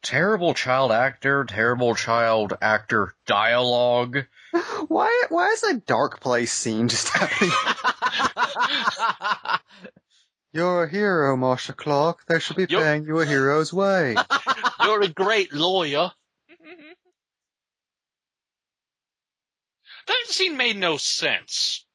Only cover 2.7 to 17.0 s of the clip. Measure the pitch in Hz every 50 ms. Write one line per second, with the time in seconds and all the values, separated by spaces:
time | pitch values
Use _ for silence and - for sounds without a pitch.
2.7 | 107 107 107 _ 120 110 101 92 - _ _ - 110 101 107 113 120 123 127 123
3.7 | 120 120 123 123 120 120 123 123 123 139 135 _ _ - - - - 339 359 -
4.7 | 403 403 339 - 320 320 - 440 466 494 480 - 320 339 349 381 453 440 - 427
5.7 | 349 233 - - 127 110 143 143 - - - 135 123 120 120 113 - - - -
6.7 | 113 110 113 120 - - - - - - 190 - - - 208 180 - - - -
7.7 | 226 - - 247 247 - - 233 - - 277 - - 196 240 - 285 - 240 -
8.7 | 294 - 214 214 - - 214 226 - - 180 202 208 - - - - - _ _
9.7 | - 190 180 180 _ - _ _ _ _ _ _ _ _ _ _ _ 151 170 180
10.7 | 180 175 170 156 156 202 208 202 190 165 147 139 135 127 127 127 127 127 - -
11.7 | 143 - - 151 143 139 147 165 170 _ _ _ 170 165 - - 160 - 190 175
12.7 | 160 185 160 156 151 151 151 151 156 160 160 147 147 135 135 135 143 151 160 156
13.7 | - 180 196 196 196 190 165 131 113 160 - - 269 277 - 247 262 - - 247
14.7 | - - 226 220 214 214 202 190 151 - 190 202 220 220 190 - 143 143 156 180
15.7 | 185 190 175 151 143 143 170 180 - _ _ _ _ _ _ _ 320 349 320 311
16.7 | 339 233 262 302 330 _